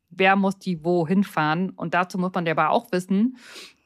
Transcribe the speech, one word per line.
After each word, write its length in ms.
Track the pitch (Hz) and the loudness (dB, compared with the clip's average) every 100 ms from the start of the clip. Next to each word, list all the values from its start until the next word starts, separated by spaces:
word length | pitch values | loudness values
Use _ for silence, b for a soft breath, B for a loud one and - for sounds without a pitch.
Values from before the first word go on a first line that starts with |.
| _ | _
Wer 240 | 180 190 196 | 0 4 4
muss 240 | 196 190 | 2 -2
die 240 | 190 170 | -6 -4
wohin 400 | 165 175 156 190 | 0 0 2 0
fahren? 480 | 196 - 151 160 190 | 0 0 0 0 -4
Und 240 | - 170 175 | -6 -4 -2
dazu 240 | 185 190 | -2 -4
muss 140 | 180 | -4
man 120 | 185 165 | -2 -2
ja 60 | |
aber 180 | 160 156 | 0 2
auch 220 | 233 - | 0 0
wissen, 460 | 180 180 196 240 254 B B B B | -4 0 0 0 -2 B B B B